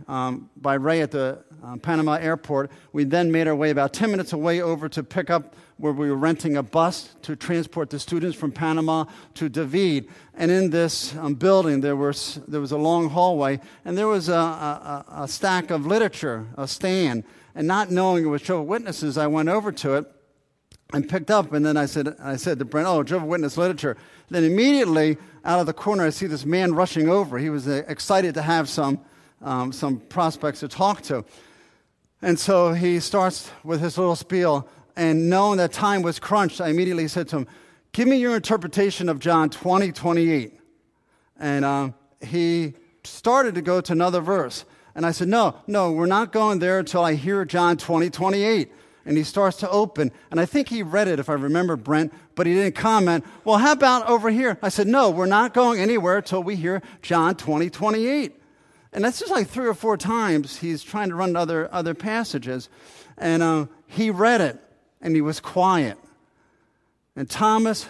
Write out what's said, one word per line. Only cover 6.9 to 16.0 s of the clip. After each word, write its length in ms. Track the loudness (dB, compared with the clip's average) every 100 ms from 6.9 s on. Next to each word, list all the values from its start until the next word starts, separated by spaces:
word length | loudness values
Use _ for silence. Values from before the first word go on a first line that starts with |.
| 0 -12 -16
to 140 | -12 -10
transport 540 | -4 -4 -2 -6 -6
the 100 | -8
students 360 | -4 -4 -2 -4
from 140 | -6
Panama 540 | -2 -2 0 0 -2 -4 -10 -20
to 140 | -8 -6
David. 600 | -4 -2 0 0 0 -4 -16 -20
And 160 | -4 2
in 200 | 2 2
this, 440 | 2 0 -2 -8
um, 200 | -6 -6
building, 460 | 0 4 4 4 2
there 140 | 0
was, 460 | 0 -2 -2 -8 -12 -8
there 120 | -6
was 120 | -4
a 40 | -2
long 340 | 2 2 0
hallway, 500 | 2 2 2 0 -2 -8 -18
and 120 | -6 -2
there 120 | 0
was 200 | 0 0
a, 60 |
a, 680 | 0 0 -2 -6 -8 -8 -12 -10
a, 140 | -10
a 60 | -10
stack 420 | -4 0 0 0
of 160 | -4 0
literature, 600 | 0